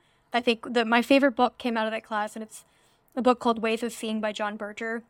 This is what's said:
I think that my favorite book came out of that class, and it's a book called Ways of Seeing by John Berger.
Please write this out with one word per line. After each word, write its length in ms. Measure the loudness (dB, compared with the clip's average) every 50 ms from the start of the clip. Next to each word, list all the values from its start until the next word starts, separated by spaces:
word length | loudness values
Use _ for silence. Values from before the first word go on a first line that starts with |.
| _ _ _ _ _ _ -2
I 80 | 0
think 320 | 2 2 0 0 -2 -2 0
that 140 | 0 2
my 160 | 2 2 2 4
favorite 300 | 6 6 6 6 4 4
book 220 | 4 2 0 0 -2
came 180 | -6 -4 -2
out 100 | -2 -2
of 60 | -2 -4
that 120 | -6 -8
class, 300 | -6 -4 -4 -4 -4 -6
and 80 | -12 -14
it's 220 | -14 -16 -20 -20 _ _ _ _ _ _ _ _ _ -4
a 60 | 0
book 180 | 4 4 4 4
called 220 | 2 0 0 0
Ways 220 | 0 -2 -2 -2 -4
of 100 | -6 -8
Seeing 280 | -6 -6 -4 -4 -2
by 120 | -4 -4 -4
John 240 | -4 -6 -6 -6
Berger. 460 | -8 -10 -10 -10 -8 -8 -6 -6 -8 -10 _